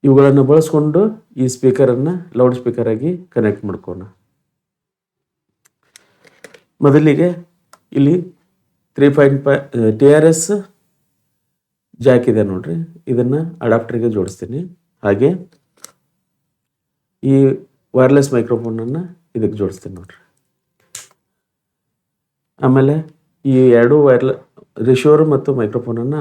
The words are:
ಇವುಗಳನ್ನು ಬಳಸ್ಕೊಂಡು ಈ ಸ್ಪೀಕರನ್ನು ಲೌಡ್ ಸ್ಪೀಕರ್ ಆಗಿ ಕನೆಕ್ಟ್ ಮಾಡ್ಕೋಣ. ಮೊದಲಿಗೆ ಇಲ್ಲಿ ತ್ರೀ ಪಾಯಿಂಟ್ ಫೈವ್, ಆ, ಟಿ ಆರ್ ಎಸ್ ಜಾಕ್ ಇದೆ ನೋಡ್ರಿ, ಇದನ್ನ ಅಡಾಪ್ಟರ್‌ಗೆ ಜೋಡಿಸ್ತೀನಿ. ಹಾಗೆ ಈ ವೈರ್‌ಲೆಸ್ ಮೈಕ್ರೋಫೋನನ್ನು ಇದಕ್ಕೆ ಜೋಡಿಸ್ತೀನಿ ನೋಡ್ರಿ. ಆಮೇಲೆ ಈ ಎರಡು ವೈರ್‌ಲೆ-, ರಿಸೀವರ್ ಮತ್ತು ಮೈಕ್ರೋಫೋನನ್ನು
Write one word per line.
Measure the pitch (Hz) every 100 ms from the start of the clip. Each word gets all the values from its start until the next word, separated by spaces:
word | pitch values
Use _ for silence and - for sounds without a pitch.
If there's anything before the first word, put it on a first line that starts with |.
ಇವುಗಳನ್ನು | 139 135 139 139
ಬಳಸ್ಕೊಂಡು | 127 151 156 156 151 160 220 214 _ -
ಈ | 127
ಸ್ಪೀಕರನ್ನು | - 131 127 131 123 143 180 - 113
ಲೌಡ್ | 127 123
ಸ್ಪೀಕರ್ | 123 120 113
ಆಗಿ | 110 110 180 180
ಕನೆಕ್ಟ್ | - 107 101 104
ಮಾಡ್ಕೋಣ. | 90 - 90 95 _ _ _ _ _ _ _ _ _ _ _ _ _ _ _ _ _ _ - _ _ _ _ - _ _ _
ಮೊದಲಿಗೆ | 143 143 156 139 175 175 - _ _ _ _
ಇಲ್ಲಿ | - 139 180 180 _ _ _ _ _ _ -
ತ್ರೀ | 143
ಪಾಯಿಂಟ್ | 143 139 139
ಫೈವ್, | 143 143
ಆ, | - 120 110 107
ಟಿ | 139
ಆರ್ | 147 160
ಎಸ್ | 165 - 208 196 _ _ _ _ _ _ _ _ _ _ _ _ _
ಜಾಕ್ | 139 123 123
ಇದೆ | 110
ನೋಡ್ರಿ, | 104 92 - 85 - - -
ಇದನ್ನ | 123 123 143 165 -
ಅಡಾಪ್ಟರ್‌ಗೆ | 120 113 113 120 117
ಜೋಡಿಸ್ತೀನಿ. | 107 92 - - 135 180 - _ _
ಹಾಗೆ | 104 101 135 180 - _ _ _ - _ _ _ _ _ _ _ _ _ _ _ _ _
ಈ | 135 135 135 131 - _ _
ವೈರ್‌ಲೆಸ್ | 127 127 143 139
ಮೈಕ್ರೋಫೋನನ್ನು | 123 113 117 117 113 117 147 180 - _ 117
ಇದಕ್ಕೆ | 107 104
ಜೋಡಿಸ್ತೀನಿ | 95 - - 95
ನೋಡ್ರಿ. | 90 - _ _ _ _ _ _ _ - - _ _ _ _ _ _ _ _ _ _ _ _ _ _ _
ಆಮೇಲೆ | 135 131 135 156 156 _ _ _ 139
ಈ | 131 131
ಎರಡು | 117 120 147
ವೈರ್‌ಲೆ-, | 143 123 131 - _ _ _ -
ರಿಸೀವರ್ | 117 127 151 151 156
ಮತ್ತು | 139 143 127
ಮೈಕ್ರೋಫೋನನ್ನು | 107 120 117 117 123 151